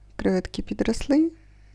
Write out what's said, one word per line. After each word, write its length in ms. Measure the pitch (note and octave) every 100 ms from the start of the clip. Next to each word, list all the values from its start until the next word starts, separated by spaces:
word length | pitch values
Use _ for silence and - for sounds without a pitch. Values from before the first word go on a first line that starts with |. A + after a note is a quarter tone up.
| - -
Креветки 460 | G3 F#3 - -
підросли, 680 | - G#3 G#3 A3+ - C#4+ E4 - - - -